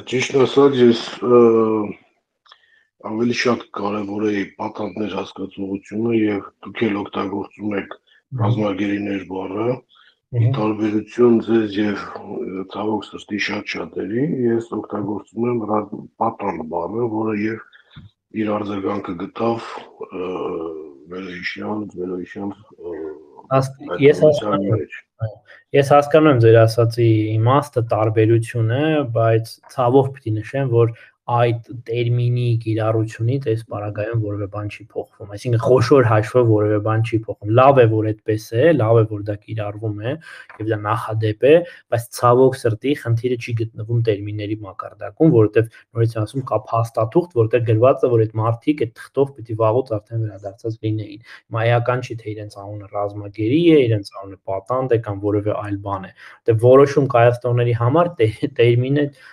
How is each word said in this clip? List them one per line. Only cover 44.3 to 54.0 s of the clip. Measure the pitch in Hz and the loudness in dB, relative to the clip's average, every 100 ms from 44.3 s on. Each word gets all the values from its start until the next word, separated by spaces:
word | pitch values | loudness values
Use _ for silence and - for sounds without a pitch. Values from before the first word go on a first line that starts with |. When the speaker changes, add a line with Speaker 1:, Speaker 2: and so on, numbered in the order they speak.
| 104 104 107 | -8 -8 -8
Speaker 2:
մակարդակում, | 98 - - - 101 - 160 | -10 -14 -16 -14 -8 2 4
որովհետև | 117 107 113 117 - _ | 6 4 4 0 -4 _
նորից | 117 113 | -2 -2
եմ | 113 | -2
ասում, | 107 135 | -4 -6
կա | 127 110 | -4 -4
փաստաթուղթ, | - 113 110 - 113 - - | -2 -4 -2 -2 -2 -2 -2
որտեղ | 120 113 123 | 0 2 2
գրված | 117 110 123 - | 2 4 4 4
է, | 127 | 2
որ | 117 | 2
այդ | 110 110 | 0 -2
մարդիկ | 113 113 - 151 | -2 -2 -2 -2
այդ | 117 | -4
թղթով | - - 135 139 | -10 -8 -2 -2
պիտի | 120 110 110 | -4 -10 -2
վաղուց | 110 120 131 | 0 0 -2
արդեն | 107 - 117 | -6 -6 -6
վերադարձած | 107 98 101 - 117 110 | -6 -8 -14 -10 -10 -6
լինեին։ | 110 107 101 104 - | -6 -6 -8 -16 -20
Հիմա | - - 110 117 | -20 -10 -2 0
էական | 120 120 123 | 0 0 -4
չի, | 123 | -6
թե | 113 110 | -12 -12
իրենց | 107 104 101 | -12 -12 -14
անունը | 101 104 98 | -14 -14 -10
ռազմագերի | 104 104 104 104 110 110 156 | -6 -6 -8 -12 -4 0 2
է, | 170 151 | 6 6
իրենց | 120 107 | 6 0